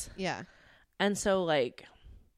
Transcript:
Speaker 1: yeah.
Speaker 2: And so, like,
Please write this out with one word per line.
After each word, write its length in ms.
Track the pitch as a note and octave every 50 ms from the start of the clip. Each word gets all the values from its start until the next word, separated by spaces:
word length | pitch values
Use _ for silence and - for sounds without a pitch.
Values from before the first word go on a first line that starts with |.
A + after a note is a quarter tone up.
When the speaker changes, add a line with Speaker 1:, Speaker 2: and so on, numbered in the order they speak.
| - - -
Speaker 1:
yeah. 260 | - F#3+ E3+ C3+ F#2 - - - - - - - - _ _ _ -
Speaker 2:
And 180 | F#3+ G3+ G3+
so, 260 | F#3+ - G#3+ F#3+ F#3+ F3+
like, 400 | E3 D3+ C#3+ A#2+ B2 - - - - - - - - - - - _ _